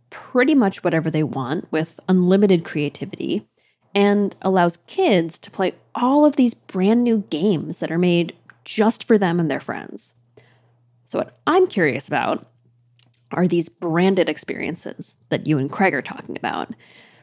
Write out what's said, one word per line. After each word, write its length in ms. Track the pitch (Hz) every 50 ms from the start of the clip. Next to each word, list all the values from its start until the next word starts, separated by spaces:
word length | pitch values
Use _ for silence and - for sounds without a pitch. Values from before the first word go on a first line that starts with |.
| _ -
pretty 460 | - - - - - 247 262 277 311
much 280 | 269 220 190 - - -
whatever 260 | 180 160 160 - 160
they 140 | 147 156 156
want 480 | 120 - 135 131 120 147 175 - -
with 260 | - 156 156 - _ - - -
unlimited 560 | 185 185 180 175 190 196 208 196 190 170 170
creativity, 840 | - - 156 147 143 - - - 190 - - - - 139 208 - _ _ _ _ _ _ _ _ _ -
and 400 | 202 202 202 202 208 202 190 - -
allows 380 | - 190 190 185 175 175 - - _
kids 520 | - - - 381 330 214 175 165 165 - -
to 120 | - -
play 240 | - - 190 175 - - _ _ -
all 300 | - 247 254 277 294 294
of 100 | 302 285
these 180 | - 254 240 226
brand 500 | - _ - - 185 185 202 226 240 240
new 200 | 240 226 214 196 -
games 480 | - 147 175 214 185 147 - 156 175
that 140 | - 165 -
are 60 | 160
made 380 | 170 180 180 175 170 170 165 - _ _ _ - _ -
just 400 | - - 220 208 220 - - -
for 140 | - 233
them 220 | 208 202 170 170 175
and 100 | 165 151
their 100 | 139 135
friends. 540 | - - 107 - - - - - - - _ _ _ _ _ _ _ _ _ _ _ _ _ _ _ _ _ _ _
So 140 | _ -
what 220 | - - - - _ -
I'm 180 | - 320 381 370
curious 420 | 359 - 208 165 147 117 135 -
about 400 | - 147 127 120 113 151 - - _ _ _ _ _ _ _ _ _ _ _ _ _ _ _ _ -
are 160 | - - 180
these 220 | 175 175 170 160 -
branded 600 | _ - 180 170 160 170 180 190 196 185 165 160
experiences 880 | 156 - - - - - - - 175 - - - - - - - - _ _ -
that 180 | 156 147 -
you 100 | - 156
and 140 | 135 135 143
Craig 240 | - - 196 185 151
are 60 | 131
talking 360 | - - - - - - -
about, 360 | - - - 78 - - - - _ _ _ - - - _ _ _